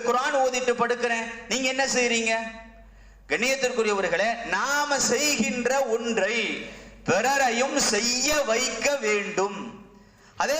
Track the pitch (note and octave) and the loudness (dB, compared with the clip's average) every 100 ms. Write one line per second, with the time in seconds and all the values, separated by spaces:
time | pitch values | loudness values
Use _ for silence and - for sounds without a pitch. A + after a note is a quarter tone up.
0 | A#3 B3 D4 C#4+ C4 B3 B3 A#3 A#3 A#3+ | 0 2 2 2 2 0 0 0 0 0
1 | A#3+ A3+ A3+ - - A#3 C4 C4 C4+ B3 | 0 -2 -4 -10 -6 -2 -2 0 0 2
2 | A#3+ A3+ A3+ A3+ A3+ A3+ - - - - | 2 2 0 -2 -4 -12 -18 -20 -20 -20
3 | - - - D#3 B3 C4+ B3 G#3+ G#3+ G3+ | -20 -16 -4 0 0 0 0 0 0 2
4 | F3 E3+ A3 A3+ D#3 F#3 B3+ C#4+ D4 C#4 | 0 2 0 -2 -2 -2 0 0 0 0
5 | - A#3+ D4 B3+ C4+ B3 A#3+ C4+ B3 A#3 | 2 2 2 0 0 0 0 2 2 0
6 | A3+ G3 F#3+ A#3 F#3 C#3+ - - - - | 0 0 0 0 -2 -6 -10 -16 -20 -10
7 | - F3+ B3 C#4 B3+ A#3 C4+ C#4+ - G#3 | 0 2 2 2 2 2 0 0 2 2
8 | A#3+ B3 C#4 D4+ A3+ A#3 B3+ A#3 C#4+ C#4 | 0 0 2 2 2 2 0 0 0 0
9 | G#3+ G#3 G3 F3 G3+ G3+ - - - - | 0 0 0 -2 -2 -4 -12 -14 -20 -20
10 | - - - - G3+ | -20 -20 -16 -4 -2